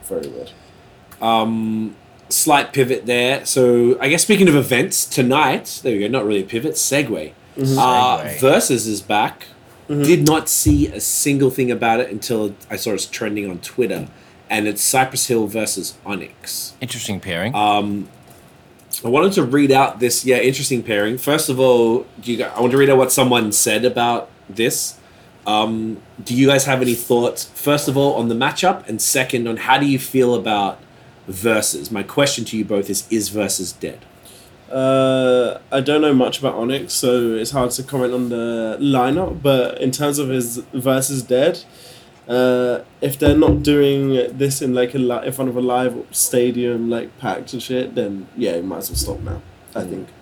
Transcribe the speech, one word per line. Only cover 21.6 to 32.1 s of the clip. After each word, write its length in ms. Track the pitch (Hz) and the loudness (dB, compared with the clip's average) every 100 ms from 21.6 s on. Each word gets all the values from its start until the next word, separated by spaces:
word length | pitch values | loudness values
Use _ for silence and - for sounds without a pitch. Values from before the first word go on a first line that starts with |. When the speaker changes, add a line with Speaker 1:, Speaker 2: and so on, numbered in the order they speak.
| 131 123 117 120 - - | 4 6 4 2 -2 -14
Speaker 2:
do 100 | 110 | -6
you 60 | 117 | -4
gu-, 40 | 120 - | -4 0
I 40 | |
want 120 | 123 | 2
to 60 | 131 | 4
read 120 | 139 | 6
out 80 | 135 | 6
what 140 | 127 | 4
someone 400 | - 127 120 110 | 2 2 2 2
said 340 | 101 - 107 123 | 0 0 2 0
about 440 | 120 120 120 - - - | 0 0 -2 -6 -18 -18
this. 460 | 98 117 - - - - - - - - | -2 -2 -2 -8 -10 -20 -20 -20 -14 -2
Um, 520 | 104 110 113 110 110 - - | 0 0 -2 -6 -8 -16 -18
do 100 | 104 | -6
you 140 | 120 135 | 2 4
guys 180 | 139 135 | 4 2
have 160 | 131 | 0
any 140 | 127 117 | 0 -2
thoughts, 480 | - 120 120 - - | 0 0 0 -4 -12
first 340 | - - 143 147 | -6 -2 0 0
of 80 | 139 | 0
all, 180 | 139 135 | 0 0
on 140 | 117 | -2
the 60 | 113 | 0
matchup, 520 | 135 147 185 196 - | -2 0 0 0 -6
and 100 | 107 | -4
second, 460 | - 135 127 123 117 | -2 0 0 -2 -2
on 100 | 113 | -4
how 200 | - 135 | 2 2
do 80 | 143 | 4
you 140 | 135 | 0
feel 340 | - 131 123 | 0 2 4
about 460 | 120 101 107 98 - - - - - - | 2 0 0 0 -4 -18 -20 -20 -20 -14
Versus? 640 | 95 113 110 104 76 71 | -4 0 2 0 -4 -6
My 120 | 110 | -6
question 420 | 101 | -4